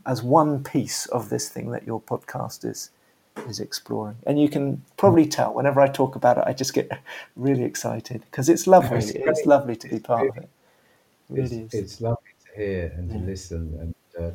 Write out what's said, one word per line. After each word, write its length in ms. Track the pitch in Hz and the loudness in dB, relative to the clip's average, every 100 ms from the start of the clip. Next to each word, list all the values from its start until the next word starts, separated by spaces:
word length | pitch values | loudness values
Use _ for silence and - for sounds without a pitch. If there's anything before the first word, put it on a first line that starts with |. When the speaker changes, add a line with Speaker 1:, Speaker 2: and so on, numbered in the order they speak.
Speaker 1:
as 180 | - 117 | -6 -4
one 400 | 120 156 151 139 | 4 4 4 0
piece 420 | 139 143 - - - | -2 -4 -2 -6 -4
of 220 | 120 107 | -6 -4
this 180 | 123 - | -6 -6
thing 200 | 117 120 | -8 -8
that 140 | 120 | -8
your 160 | - 113 | -6 -8
podcast 640 | - 120 - 131 117 - | -6 -8 -8 -10 -10 -8
is, 240 | 117 110 - _ _ _ _ - 120 | -10 -10 -14 _ _ _ _ -16 -12
is 120 | 101 | -10
exploring. 580 | 104 - - 113 107 113 | -10 -12 -8 -8 -8 -8
And 160 | - 143 | -2 2
you 80 | 147 | 2
can 340 | 147 139 139 - - | 2 -2 -4 -10 4
probably 280 | 202 170 151 | 6 6 4
tell 260 | - 117 | 2 -2
whenever 260 | - 139 135 | 0 2 4
I 80 | 135 | 4
talk 280 | 135 135 | 4 -2
about 220 | - 127 - | 2 4 4
it, 40 | - | 0
I 60 | |
just 200 | 135 131 | -2 -2
get 160 | 135 135 - - | -2 -4 -10 -12
<laughs> 200 | - - | -18 -18
really 280 | - 131 127 | -4 0 0
excited, 600 | 120 - 117 113 - 120 - | -2 -4 -6 -6 -8 -14 -10
'cause 180 | - 135 | 0 2
it's 160 | 175 185 | 4 8
lovely. 300 | 180 123 113 | 8 8 0
Speaker 2:
It's 140 | 107 | -2
Speaker 1:
It's 120 | 143 | 0
Speaker 2:
great. 240 | 139 156 147 | 0 2 4
Speaker 1:
lovely 280 | 143 123 110 | 4 4 -8
to 100 | - | -6
be 80 | 113 | -8
Speaker 2:
It's 80 | - | -2
Speaker 1:
part 200 | 117 131 | 0 0
of 60 | |
Speaker 2:
really, 100 | 117 | -4
Speaker 1:
it. 40 | - _ _ _ _ _ _ _ - | -16 _ _ _ _ _ _ _ -8
It 40 | 135 | -6
really 180 | 127 117 | -4 -6
Speaker 2:
it's, 120 | 110 | -8
Speaker 1:
is. 60 | 110 | -8
Speaker 2:
it's 180 | 92 - | -8 -6
lovely 300 | 113 117 _ _ | -4 -4 _ _
to 140 | _ 104 | _ -8
hear 320 | 101 92 82 78 | -6 -4 -6 -8
and 120 | 87 | -8
to 60 | 87 | -6
Speaker 1:
Yeah. 60 | |
Speaker 2:
listen. 520 | 90 92 - 82 80 73 | -6 -8 -10 -8 -8 -8
And, 160 | 82 - _ 85 | -10 -12 _ -10
uh, 120 | 85 | -8